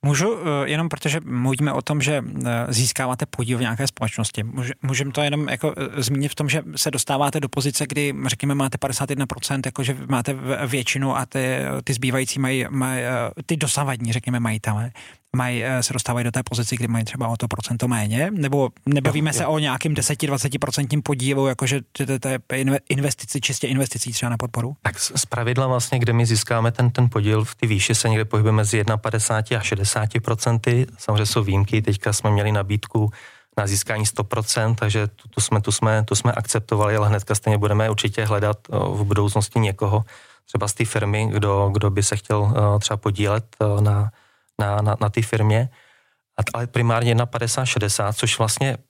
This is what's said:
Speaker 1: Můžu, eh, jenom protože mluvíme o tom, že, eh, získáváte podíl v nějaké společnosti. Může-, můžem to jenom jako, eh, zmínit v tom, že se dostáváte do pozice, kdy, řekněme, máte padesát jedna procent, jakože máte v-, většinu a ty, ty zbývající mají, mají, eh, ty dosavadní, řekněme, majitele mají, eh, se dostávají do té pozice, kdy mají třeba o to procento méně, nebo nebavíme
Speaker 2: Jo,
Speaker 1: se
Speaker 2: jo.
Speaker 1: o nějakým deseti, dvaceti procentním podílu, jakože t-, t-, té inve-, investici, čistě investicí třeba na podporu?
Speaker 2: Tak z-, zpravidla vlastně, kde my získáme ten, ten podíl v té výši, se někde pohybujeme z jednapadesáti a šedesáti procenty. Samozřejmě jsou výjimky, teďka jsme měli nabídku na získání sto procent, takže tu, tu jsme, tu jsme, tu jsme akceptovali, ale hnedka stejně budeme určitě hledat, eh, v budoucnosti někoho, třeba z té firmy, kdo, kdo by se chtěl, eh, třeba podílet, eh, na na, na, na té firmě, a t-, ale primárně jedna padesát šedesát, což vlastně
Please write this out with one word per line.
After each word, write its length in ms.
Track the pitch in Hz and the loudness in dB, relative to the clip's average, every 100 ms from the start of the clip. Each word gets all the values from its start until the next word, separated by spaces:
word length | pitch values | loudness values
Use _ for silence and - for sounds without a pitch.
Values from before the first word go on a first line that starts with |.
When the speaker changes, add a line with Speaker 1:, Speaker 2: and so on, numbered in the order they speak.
Speaker 1:
Můžu, 360 | 143 143 190 226 | 0 2 0 0
eh, 320 | 156 143 135 | -2 0 0
jenom 200 | 151 165 | 0 -2
protože 300 | 147 156 143 - | -2 -2 -2 -4
mluvíme 480 | 123 127 131 147 | -2 0 2 0
o 80 | 131 | 0
tom, 200 | 120 151 | -2 -2
že, 220 | 135 151 120 135 123 | 0 -2 -4 -6 -2
eh, 200 | 117 120 | -2 -2
získáváte 560 | 117 120 - 131 127 151 | 0 0 0 -4 -2 -6
podíl 320 | - 120 123 | -4 -2 0
v 40 | |
nějaké 260 | 120 110 135 | 0 -2 -4
společnosti. 560 | - 110 - 113 - | -2 -6 -2 -4 -4
Může-, 300 | 110 131 123 - | -6 -6 -8 -4
můžem 300 | 135 127 139 | -2 -2 -2
to 100 | 135 | 0
jenom 280 | 147 147 147 | 0 0 -2
jako, 240 | 139 156 - | -2 -2 -2
eh, 240 | 135 139 | -6 -4
zmínit 280 | 123 139 143 | -2 0 -2
v 40 | - | -2
tom, 140 | 147 | -2
že 140 | 156 107 76 | -2 -4 -4
se 160 | - | -2
dostáváte 480 | 135 - 139 143 156 | -2 -2 0 0 0
do 100 | 139 | -4
pozice, 380 | - 135 127 143 | -2 -2 -2 -4
kdy, 260 | 147 143 139 135 | -2 -2 -2 -4
řekněme, 300 | - 143 143 | -2 0 0
máte 220 | 135 - | 0 -2
padesát 320 | 139 131 131 | -4 -4 -4
jedna 160 | 139 135 | -2 -2
procent, 400 | 131 - 139 131 | -4 -4 -4 -4
jakože 320 | - 127 135 127 | -4 -4 -4 -2
máte 260 | 131 120 | -2 0
v-, 340 | 135 131 135 135 | -4 -4 -4 -2
většinu 500 | 135 120 135 135 131 | -2 -2 -2 0 -2
a 80 | 127 | -2
ty, 320 | 139 127 131 135 135 | -2 -2 -2 -4 -6
ty 100 | 127 | -4
zbývající 460 | 127 131 131 131 - | -2 0 0 -2 -2
mají, 260 | 131 131 127 | 0 0 -2
mají, 320 | 135 127 131 | -2 -2 -2
eh, 60 | 123 127 117 - - | -2 -2 -4 -8 -4
ty 120 | 160 | -2
dosavadní, 560 | 147 - 139 123 117 | 0 0 -2 -2 -2
řekněme, 260 | 117 - 123 | -2 -2 -2
majitele 520 | 117 110 113 104 120 - - - _ 131 | 0 -2 -2 -2 -4 -8 -20 -20 _ -2
mají, 280 | 123 123 | -2 -2
eh, 200 | 117 131 | -2 -2
se 100 | 120 | -2
dostávají 300 | 127 - 120 | -4 -2 0
do 80 | 120 | 0
té 120 | 123 | -2
pozice, 320 | 123 117 117 123 | -4 -4 -2 -2
kdy 120 | 120 | 0
mají 180 | 117 110 | 0 -2
třeba 220 | 127 117 | -4 -4
o 100 | 117 | -2
to 100 | 117 | -4
procento 400 | - - 120 123 | -6 -4 -2 0
méně, 440 | 120 104 113 170 | 0 0 0 0
nebo 380 | 208 143 143 127 - - | 0 0 2 0 -2 0
nebavíme 440 | 143 135 147 151 | 2 2 0 0
Speaker 2:
Jo, 40 | |
Speaker 1:
se 100 | 139 | 0
Speaker 2:
jo. 60 | 151 | 0
Speaker 1:
o 100 | 156 | 0
nějakým 340 | 151 127 165 | 0 -2 -2
deseti, 340 | 147 - 151 151 | 0 0 0 0
dvaceti 320 | 139 143 135 | 0 -2 -2
procentním 420 | 143 131 139 147 | -2 -2 0 0
podílu, 460 | - 139 131 139 135 | 0 -2 0 2 2
jakože 340 | 127 131 139 113 | 0 0 -2 -4
t-, 140 | - 131 | -6 -4
t-, 140 | 135 | -2
té 180 | 131 131 - 127 | -2 -4 -4 -2
inve-, 240 | 135 139 _ | 2 0 _
investici, 520 | 139 139 - 117 139 | -2 0 -4 -6 -4
čistě 260 | - 139 131 | -4 -4 -2
investicí 440 | 131 131 113 127 | 0 0 -2 -6
třeba 180 | 113 120 | -4 -2
na 80 | 117 | -2
podporu? 380 | 123 117 120 143 | -4 -4 -4 -4
Speaker 2:
Tak 180 | - - | -6 -4
z-, 120 | - - | -4 -4
zpravidla 520 | - 120 117 123 135 | -4 -2 0 2 2
vlastně, 320 | 123 - 131 | 2 0 0
kde 140 | 117 | 2
my 120 | 117 117 | 4 4
získáme 460 | 110 - 117 113 | 2 2 2 2
ten, 200 | 117 123 | 4 2
ten 180 | 120 123 | 4 2
podíl 340 | 113 104 107 | 4 2 2
v 120 | 110 - | 2 0
té 120 | 117 | 0
výši, 280 | 101 - 110 | 2 2 2
se 140 | 113 | 2
někde 160 | 110 107 | 2 2
pohybujeme 400 | 107 107 107 104 | 4 4 4 4
z 80 | |
jednapadesáti 840 | 113 104 107 113 107 - 107 107 117 | 2 2 0 0 0 0 0 0 -2
a 40 | |
šedesáti 600 | - 101 101 - 107 117 | 0 0 0 0 0 0
procenty. 680 | 110 110 - 117 123 120 127 - | 0 0 2 2 4 2 2 -4
Samozřejmě 280 | - 107 104 | 0 2 2
jsou 180 | - | 2
výjimky, 380 | 101 98 101 110 | 2 4 4 2
teďka 320 | 104 101 - | 2 0 0
jsme 180 | 101 107 | 0 2
měli 200 | 104 104 | 2 4
nabídku 600 | 104 98 104 - 113 107 - - - _ - | 2 0 -2 0 0 0 -2 -20 -20 _ -4
na 100 | 101 | 0
získání 380 | 98 - 110 107 | -2 -2 -2 -2
sto 180 | - | -2
procent, 520 | 101 - 107 - 110 113 | -2 -2 -2 0 0 2
takže 320 | 104 107 104 | 0 0 -2
tu, 200 | - - | -4 -10
tu 120 | - | -4
jsme, 200 | - 107 | 0 0
tu 100 | 104 | 0
jsme, 320 | 104 113 107 | 0 2 2
tu 120 | 110 101 | 2 0
jsme 160 | 120 | 0
akceptovali, 640 | - 110 113 104 107 104 107 | -2 -2 -2 0 0 2 2
ale 120 | 104 | 2
hnedka 280 | 104 - 104 | 2 0 -2
stejně 220 | - 104 | 2 2
budeme 320 | 104 104 110 | 4 2 2
určitě 360 | 107 107 101 104 | 0 -2 0 0
hledat, 320 | 104 104 104 - | 2 2 0 -2
eh, 40 | 98 | -2
v 260 | 95 98 | 0 0
budoucnosti 560 | 101 104 104 104 104 117 | 2 2 2 2 0 2
někoho, 460 | 107 95 104 107 107 - - _ _ | 0 0 2 2 0 -8 -20 _ _
třeba 220 | - 104 | -4 -2
z 60 | |
té 120 | - 113 | -2 -2
firmy, 420 | 110 104 104 110 | 0 0 0 0
kdo, 360 | 104 101 98 101 | 0 2 2 2
kdo 160 | 101 104 | 2 2
by 140 | 98 | 2
se 120 | 101 101 | 0 -2
chtěl, 380 | - 107 104 107 104 104 | -2 0 2 4 4 2
eh, 40 | |
třeba 180 | - 104 | 0 -2
podílet, 480 | 107 95 101 107 113 - | -2 0 2 0 -2 -2
eh, 200 | 107 101 | 0 4
na 300 | 104 104 104 - _ _ _ - | 4 4 0 -4 _ _ _ -4
na, 220 | 101 104 | -2 2
na, 160 | 104 101 | 0 2
na 80 | 107 | 0
té 120 | 110 | 0
firmě, 480 | 110 110 107 107 127 _ _ _ _ _ _ - | 0 2 4 4 0 _ _ _ _ _ _ -6
a 60 | |
t-, 80 | 104 | -4
ale 140 | 117 120 | -4 -4
primárně 440 | 123 117 113 120 | 0 2 4 4
jedna 140 | 117 120 | 2 2
padesát 400 | 117 117 - 131 | -2 -2 0 0
šedesát, 480 | - 101 - 101 | 0 0 0 -2
což 240 | 110 113 - | 0 -2 0
vlastně 400 | 110 - 135 120 | 0 0 -2 -2